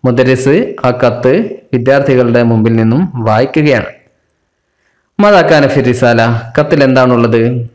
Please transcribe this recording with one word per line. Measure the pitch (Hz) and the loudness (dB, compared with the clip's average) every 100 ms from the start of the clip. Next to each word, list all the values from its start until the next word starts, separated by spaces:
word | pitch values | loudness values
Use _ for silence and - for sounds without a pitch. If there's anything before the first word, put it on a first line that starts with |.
| 127 | 0
മുദർരിസ് | 120 127 127 139 165 254 - 127 | 0 0 2 0 0 -2 -4 -4
ആ | |
കത്ത് | 120 123 113 123 175 226 - _ | 0 -2 0 0 0 -2 -10 _
വിദ്യാർത്ഥികളുടെ | 127 123 139 139 127 120 120 | -4 0 0 2 0 2 0
മുമ്പിൽ | 120 113 110 113 | 0 0 0 0
നിന്നും | 110 127 180 123 | 0 0 -2 -4
വായിക്കുകയാണ്. | 110 107 135 160 147 120 - - _ _ _ _ _ _ _ _ _ _ _ - | -2 0 0 0 0 0 -4 -16 _ _ _ _ _ _ _ _ _ _ _ -2
മദാ | 208 196 | 2 4
കാന | 151 156 139 | 4 2 2
ഫി | 143 | 0
റിസാല, | 123 120 123 113 117 113 - - | -2 0 0 2 0 -2 -4 -4
കത്തിൽ | 151 156 | 0 0
എന്താണുള്ളത്? | 135 131 127 120 117 117 117 123 117 | 2 2 2 2 0 0 0 -4 -10